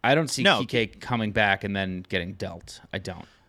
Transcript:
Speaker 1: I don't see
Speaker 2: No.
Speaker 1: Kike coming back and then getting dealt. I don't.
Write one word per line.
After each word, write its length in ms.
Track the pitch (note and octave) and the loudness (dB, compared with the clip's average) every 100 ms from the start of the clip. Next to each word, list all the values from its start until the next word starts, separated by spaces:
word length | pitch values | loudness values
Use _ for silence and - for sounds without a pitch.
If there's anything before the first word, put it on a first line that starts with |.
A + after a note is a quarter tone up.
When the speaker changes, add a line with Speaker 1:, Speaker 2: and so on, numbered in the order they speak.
Speaker 1:
I 120 | A#2 | 4
don't 140 | D3 D#3 | 2 2
see 140 | - | 2
Speaker 2:
No. 180 | F#3+ C3 | 4 4
Speaker 1:
Kike 400 | A#2+ B2 A2 - | 2 0 0 -4
coming 320 | - A#2+ A2 | -4 -2 0
back 320 | G2+ G#2 G2 | 2 4 2
and 100 | G#2 | 0
then 300 | G2 F#2+ F2+ F2+ | -2 -2 -4 -4
getting 260 | F#2+ F2 | -4 -4
dealt. 460 | G2+ F#2+ E2+ - - - | -6 -8 -8 -16 -20 -10
I 60 | G#2 | -8
don't. 260 | F#2+ E2+ - _ | -8 -12 -14 _